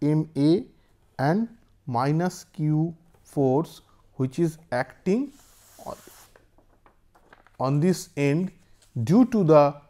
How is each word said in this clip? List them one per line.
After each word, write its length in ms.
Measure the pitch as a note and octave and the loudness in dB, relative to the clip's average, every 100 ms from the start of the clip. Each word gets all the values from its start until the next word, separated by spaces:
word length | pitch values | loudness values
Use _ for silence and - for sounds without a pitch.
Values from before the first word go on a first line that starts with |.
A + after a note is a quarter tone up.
M 280 | C#3+ D#3 D#3 - | -2 -2 -2 -2
A 280 | D3 F#3 B3+ _ _ _ _ - | 0 0 -2 _ _ _ _ -6
and 300 | C#3 F#3+ A#3 - _ _ - | -2 -2 -4 -10 _ _ -6
minus 580 | A#2+ C3+ D#3 F3+ - - | -2 0 0 -2 -6 -16
Q 500 | - D3+ D3+ E3 E3 _ _ | -6 -2 0 -2 -6 _ _
force, 580 | - - C3+ C3+ E3 - _ _ _ - | -10 -2 0 0 -4 -12 _ _ _ -8
which 240 | C3 D3 | -6 -2
is 180 | E3 D#3+ - | -4 -4 -8
acting 600 | B2 - - - G#3+ C#4 - - - - - - | -8 -8 -6 -2 -2 -4 -12 -20 -20 -20 -20 -18
on, 120 | - - - - - _ _ _ _ _ _ _ _ _ - _ - | -18 -20 -20 -20 -20 _ _ _ _ _ _ _ _ _ -20 _ -8
on 200 | B2+ C#3+ | -2 0
this 300 | F3 F#3 - - | 0 -2 -6 -2
end 360 | C#3+ D3+ F#3+ - _ - _ - | 0 0 -4 -10 _ -20 _ -6
due 220 | A2+ G3+ B3 | 2 4 4
to 180 | A3 | 2
the 320 | D#3+ D3+ C#3+ D3 | 6 6 6 0